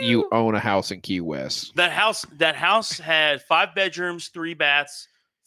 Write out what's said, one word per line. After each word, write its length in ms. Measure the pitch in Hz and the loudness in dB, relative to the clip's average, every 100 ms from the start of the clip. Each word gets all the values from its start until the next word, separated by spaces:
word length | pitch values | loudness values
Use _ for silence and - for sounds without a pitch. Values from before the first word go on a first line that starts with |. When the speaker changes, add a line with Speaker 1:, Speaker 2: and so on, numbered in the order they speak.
Speaker 1:
you 220 | 117 117 | 2 2
Speaker 2:
pew. 60 | - | 2
Speaker 1:
own 220 | 113 113 107 | 2 2 0
a 20 | |
house 300 | 113 98 - | 2 0 0
in 100 | 92 | -8
Key 180 | - 92 | -6 -4
West. 560 | 82 71 65 - - 160 | -4 -6 -6 -8 -4 0
Speaker 3:
That 160 | 175 | 0
house, 320 | 156 214 208 - 147 | 2 0 -2 -8 0
that 180 | 160 147 | 0 2
house 420 | 170 214 214 - | 2 2 0 -6
had 420 | 160 160 151 143 | 0 2 2 0
five 300 | - 165 196 | 0 2 2
bedrooms, 540 | 170 190 175 180 175 - | 0 -2 -2 -6 -6 -12
three 260 | 170 165 | -10 -10
baths, 520 | 160 147 143 143 - - _ _ _ | 0 2 2 0 -8 -20 _ _ _